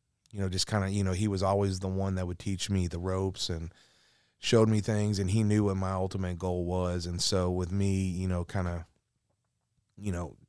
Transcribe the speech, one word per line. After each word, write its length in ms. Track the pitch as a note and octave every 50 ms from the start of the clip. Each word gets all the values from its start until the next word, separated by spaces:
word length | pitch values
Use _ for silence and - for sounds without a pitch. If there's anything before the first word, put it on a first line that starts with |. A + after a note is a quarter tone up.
| _ _ _ _ _ _
you 80 | A2 G2+
know, 100 | F#2+ F#2
just 180 | F2+ F#2 -
kinda, 220 | - A2 G#2 F#2+ F#2+
you 140 | G2+ G2+ G2
know, 100 | F#2 F#2
he 140 | F2+ G#2+
was 140 | G#2 G2 F#2
always 380 | G2 F#2+ G2+ G2+ G2+ G2 F#2+ F#2
the 80 | G2
one 260 | F#2+ F#2+ F#2+ F#2+ G2 F#2+
that 120 | F#2 F2+
would 100 | F2 F2
teach 320 | - - G2 G2 F2 - -
me 180 | G2+ F#2+ F2+
the 120 | E2+ F2 E2+
ropes 500 | F2 F#2 F#2 F#2+ G2 F#2+ F#2 - - -
and 240 | F2 E2 E2 E2 - - - _ _ _ _ _ _ _ _ _ _
showed 320 | _ - - B2 A2+ A2 A2
me 100 | A2 G#2
things, 380 | G2 A#2 G#2+ G#2 G#2+ G#2 G#2
and 140 | G2 G2 F2
he 120 | G2+ A2+ G#2+
knew 200 | G#2 G#2 G#2+ G#2
what 120 | G2 F#2+
my 160 | F#2+ F#2+ F#2
ultimate 460 | F#2+ F#2 F#2+ F#2 - F#2+ F#2+ F2+ F2
goal 260 | E2+ F#2 F#2 F2+ F2+ F2
was. 440 | F2 F2+ F2+ F2+ F2 F2+ F2+ E2+
And 120 | F2 F2 F2
so 300 | - - G2+ F#2 F2+ F2+
with 220 | F2+ F2+ F2+ E2+
me, 320 | F#2+ G2 G2 G2 G2 F#2+ F#2+
you 240 | F#2 F2 F#2 F#2
know, 160 | F#2 F2+ F2 F2
kinda, 420 | - - G2+ F2+ F2 F2 E2+ E2+ - _ _ _ _ _ _ _ _ _ _ _ _ _ _ _ _ _ _ _ _ _
you 140 | - G#2 G#2
know, 260 | F2+ F2 F2 - - - _